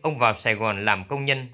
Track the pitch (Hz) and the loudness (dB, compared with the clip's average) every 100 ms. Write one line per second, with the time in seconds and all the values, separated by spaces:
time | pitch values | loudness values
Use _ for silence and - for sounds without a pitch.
0 | 151 143 117 104 120 104 110 98 107 98 | -6 2 2 2 0 0 0 0 0 0
1 | 95 143 139 135 127 | -2 -4 -2 -2 -4